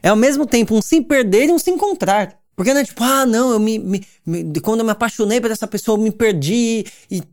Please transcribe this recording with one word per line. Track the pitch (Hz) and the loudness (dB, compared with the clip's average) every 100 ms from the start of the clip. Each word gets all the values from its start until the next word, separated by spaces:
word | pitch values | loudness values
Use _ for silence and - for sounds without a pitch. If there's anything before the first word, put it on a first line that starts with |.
É | - | 0
ao | 214 | 4
mesmo | 254 285 294 | 2 2 0
tempo | 240 220 220 | 2 2 0
um | |
se | - 320 | 2 0
perder | 240 285 226 196 294 | 2 0 2 2 4
e | |
um | 339 | 2
se | - | 0
encontrar. | 349 415 381 190 202 185 - _ - | -2 -2 -2 0 0 -2 -8 _ -4
Porque | 190 | 0
não | 277 | 0
é | 269 | -2
tipo, | - | -2
"Ah, | 240 269 262 | 0 2 2
não, | 226 254 | 2 2
eu | 220 | 2
me, | 214 220 | 0 -2
me, | 185 196 196 _ - | -4 -6 -6 _ -8
me, | 170 | -6
de | 165 151 | -6 -6
quando | 175 226 | -2 -2
eu | 226 | 0
me | |
apaixonei | 214 233 - 208 240 | -2 -4 -2 0 0
por | 226 | -2
essa | 220 208 | -4 -6
pessoa, | 208 - 214 | -6 -2 0
eu | |
me | 220 | 0
perdi | 214 226 180 139 226 233 226 196 - _ | 0 0 0 -2 0 0 -2 -6 -14 _
e | 185 - | -10 -10